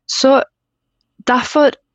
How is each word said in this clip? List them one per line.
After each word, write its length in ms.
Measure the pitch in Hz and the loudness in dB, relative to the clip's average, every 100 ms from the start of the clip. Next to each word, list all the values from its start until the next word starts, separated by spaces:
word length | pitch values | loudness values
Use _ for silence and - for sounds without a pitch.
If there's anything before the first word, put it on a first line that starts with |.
| - | -8
så 340 | - 262 269 - _ _ _ _ _ _ _ - | -2 2 2 -2 _ _ _ _ _ _ _ -4
derfor, 440 | 247 - 302 294 - _ | -4 -2 0 0 -2 _